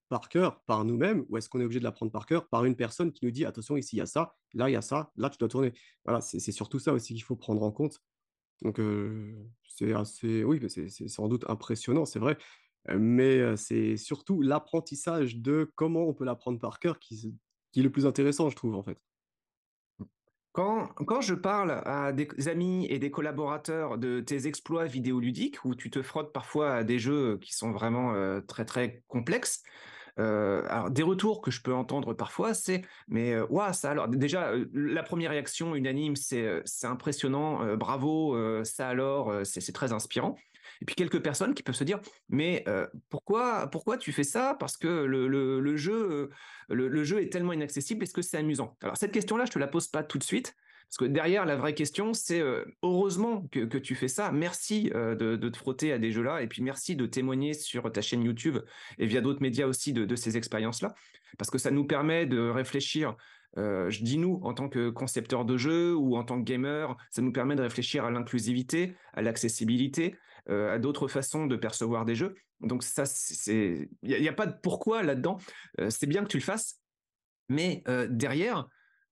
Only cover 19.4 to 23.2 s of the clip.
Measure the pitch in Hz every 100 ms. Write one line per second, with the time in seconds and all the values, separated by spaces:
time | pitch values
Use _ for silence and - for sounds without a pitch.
19.4 | _ _ _ _ _ _ 104 _ _ _
20.4 | _ - 190 226 - - 143 240 220 180
21.4 | 190 208 190 135 - 143 139 135 147 -
22.4 | 143 165 180 185 185 139 143 143